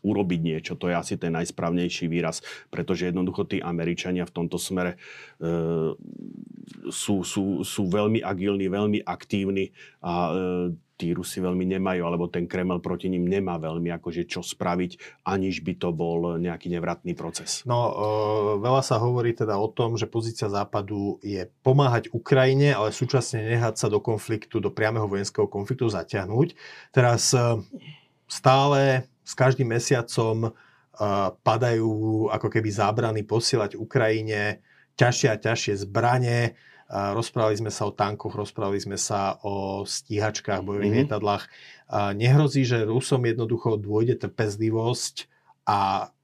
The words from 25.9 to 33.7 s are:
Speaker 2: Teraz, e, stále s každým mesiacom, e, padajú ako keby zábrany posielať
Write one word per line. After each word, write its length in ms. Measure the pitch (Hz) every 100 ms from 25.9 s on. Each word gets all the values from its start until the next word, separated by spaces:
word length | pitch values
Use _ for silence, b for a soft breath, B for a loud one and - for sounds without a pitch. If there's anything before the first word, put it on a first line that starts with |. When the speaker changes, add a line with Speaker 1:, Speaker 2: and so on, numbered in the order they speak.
| 101 82 104 92 113 165 - B B B
Speaker 2:
Teraz, 440 | - 123 117 -
e, 80 | 127 120 117 - - B B B _
stále 800 | _ - 135 135 139 143 139 131 123 _
s 120 | -
každým 400 | - 131 131 123
mesiacom, 640 | 117 - 131 117 - 113 110
e, 80 | 113 b b b b - 104 101 98 -
padajú 500 | - 113 123 117 113 107 110 110 110
ako 200 | 107 107
keby 180 | 110 107
zábrany 560 | 101 104 113 117 110
posielať 480 | 104 107 113 123 104